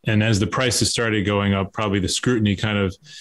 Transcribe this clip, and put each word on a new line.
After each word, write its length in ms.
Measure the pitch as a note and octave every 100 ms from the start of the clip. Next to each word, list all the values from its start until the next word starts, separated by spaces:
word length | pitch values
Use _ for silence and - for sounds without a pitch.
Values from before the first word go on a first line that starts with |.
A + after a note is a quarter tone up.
And 200 | - G#2+
as 160 | A2 G2+
the 80 | G#2
prices 420 | - B2+ - A2
started 360 | - A2+ G#2+ G2+
going 280 | G2+ G2+
up, 180 | G2 F#2+
probably 280 | - G#2+ G2
the 100 | F#2
scrutiny 460 | - B2 B2 G#2 G2
kind 240 | A2 G#2
of 180 | G2 - - -